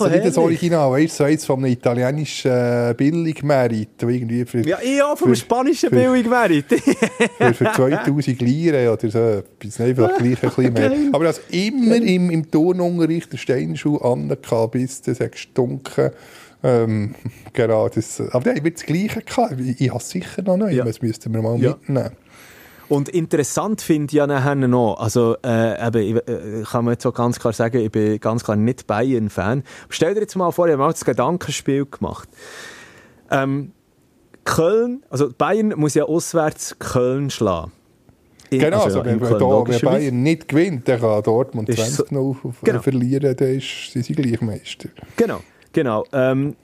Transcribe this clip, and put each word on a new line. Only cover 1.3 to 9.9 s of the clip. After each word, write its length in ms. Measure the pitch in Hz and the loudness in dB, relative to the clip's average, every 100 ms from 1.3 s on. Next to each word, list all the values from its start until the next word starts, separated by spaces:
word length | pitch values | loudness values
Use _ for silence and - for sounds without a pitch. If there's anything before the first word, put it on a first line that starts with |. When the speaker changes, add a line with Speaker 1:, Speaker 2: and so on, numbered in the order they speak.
| 151 - | 2 0
Speaker 1:
von 140 | 135 | 0
einem 120 | 135 | 0
italienischen, 800 | 123 131 120 127 147 147 - 139 | 0 0 0 0 -2 -4 -4 0
äh, 460 | 123 120 120 120 120 | 2 2 0 0 0
Billigmerit, 920 | 139 170 160 156 143 139 123 110 110 - | 0 0 -2 -2 0 2 2 0 -6 -4
wo 80 | 117 | -2
irgendwie 340 | 123 117 120 120 | -2 -2 -4 -2
für, 220 | 120 147 | -2 -2
Speaker 2:
Ja, 140 | 185 | -2
ja, 340 | 240 277 285 294 | 0 0 0 2
vom 140 | 285 | 2
Speaker 1:
für, 60 | 120 | 2
Speaker 2:
spanischen 540 | - 240 262 311 339 | 2 0 2 0 2
Speaker 1:
für, 60 | 240 | 4
Speaker 2:
Billigmerit. 680 | 254 254 226 247 220 151 143 | 4 4 2 2 4 2 2
<laughs> 720 | 233 - - 226 - 220 - | 0 0 -2 -2 0 -2 2
Speaker 1:
für, 160 | - | 0
für 180 | 117 120 | 2 2
zweitausend 680 | 110 127 156 - 143 131 120 | 2 2 0 0 0 -2 0
Lire 500 | 120 143 165 143 120 | 0 0 2 2 2
oder 180 | 107 113 | 0 0
so 80 | 113 | 2
etwas, 580 | 113 104 - - 107 - | 2 0 -4 -14 -12 -2
ne, 160 | 117 | 0